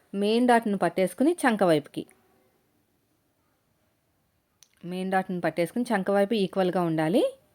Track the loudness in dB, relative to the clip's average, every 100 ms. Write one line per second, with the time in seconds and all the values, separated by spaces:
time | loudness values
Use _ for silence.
0 | _ -4 0 2 4 2 2 -2 -2 0
1 | -2 0 0 0 0 2 2 2 -2 -12
2 | -14 _ _ _ _ _ _ _ _ _
3 | _ _ _ _ _ _ _ _ _ _
4 | _ _ _ _ _ _ _ _ -12 -8
5 | -2 -2 -2 -2 -2 -2 -2 -2 -2 -2
6 | 0 0 2 0 -2 0 0 0 0 0
7 | 0 2 0 -4 _